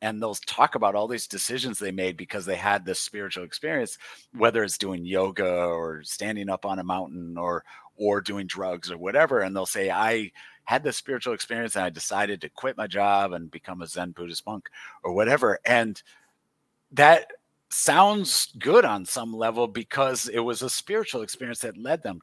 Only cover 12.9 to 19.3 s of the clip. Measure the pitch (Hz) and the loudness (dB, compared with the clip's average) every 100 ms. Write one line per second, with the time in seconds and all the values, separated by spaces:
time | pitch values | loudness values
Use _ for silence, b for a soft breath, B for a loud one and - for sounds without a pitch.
12.9 | 95 101 98 98 85 82 80 - 90 82 | 0 4 4 2 -4 -10 -14 -14 -12 -8
13.9 | 90 90 85 87 82 - 104 - B B | -6 -8 -8 -8 -8 -8 -10 -12 B B
14.9 | B 80 92 110 143 120 95 - 120 113 | B -2 2 4 4 4 2 4 2 2
15.9 | 95 b b b b _ _ _ _ _ | -4 b b b b _ _ _ _ _
16.9 | 135 147 165 - - _ _ _ - - | 8 10 10 6 -14 _ _ _ 2 4
17.9 | 151 202 208 180 - - 120 131 202 165 | 8 6 6 2 2 0 -2 6 8 8
18.9 | 101 90 127 113 | 0 -4 -4 -4